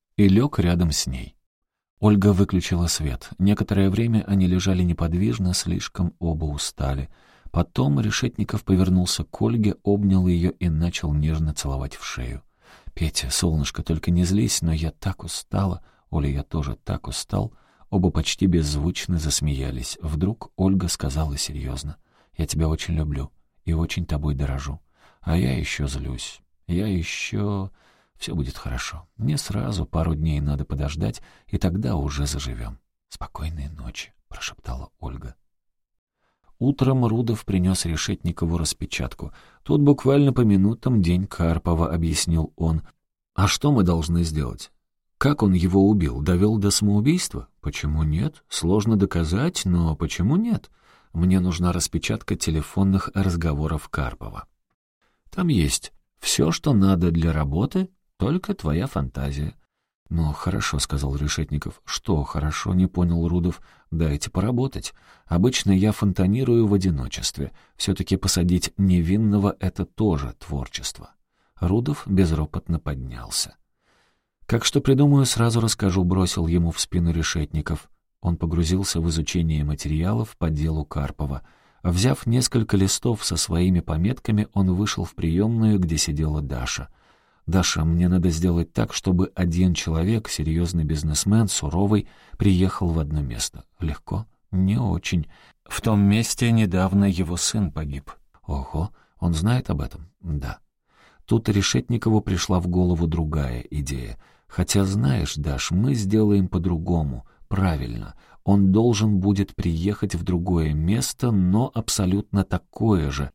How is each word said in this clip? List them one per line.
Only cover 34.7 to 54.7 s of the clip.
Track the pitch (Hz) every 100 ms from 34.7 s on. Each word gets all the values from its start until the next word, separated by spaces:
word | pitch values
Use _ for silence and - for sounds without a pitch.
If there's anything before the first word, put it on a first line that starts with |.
| 62 - -
Ольга. | 64 64 62 - _ _ _ _ _ _ _ _ _ _ _ -
Утром | 127 143 127 131 117
Рудов | 113 117 110 -
принёс | 95 92 92 85
Решетникову | 80 - 90 85 - 82 82
распечатку. | 78 - - - 64 - 73 - - _
Тот | - 147
буквально | 143 143 135 143 139
по | 127
минутам | 113 98 101 120 127 117
день | 85 90 98
Карпова, | - 82 80 87 82 82
объяснил | 85 82 76 - 82 76 -
он. | 82 80 - _ _ _ _
"А | - 98
что | - 147
мы | 127
должны | 90 82 78 85
сделать? | 82 76 62 - - _ _ _ _ -
Как | 135 147
он | 104
его | 90 90 98 98
убил? | 104 76 60
Довёл | 76 90 104 110
до | 101
самоубийства? | - 104 104 127 180 - - - _
Почему | 143 - 76 78
нет? | 78 156 - - -
Сложно | - 82 104 110 107
доказать, | 98 87 78 95 165 -
но | 95 87 85 151
почему | 160 - 104 175
нет? | 233 208 - _ _ _ _
Мне | 82 90 95
нужна | 90 82 87
распечатка | 87 - 80 - 110 - 87
телефонных | - 78 - 95 98 95 -
разговоров | 98 95 85 82 73 78 - -
Карпова. | - 64 - - - - _ _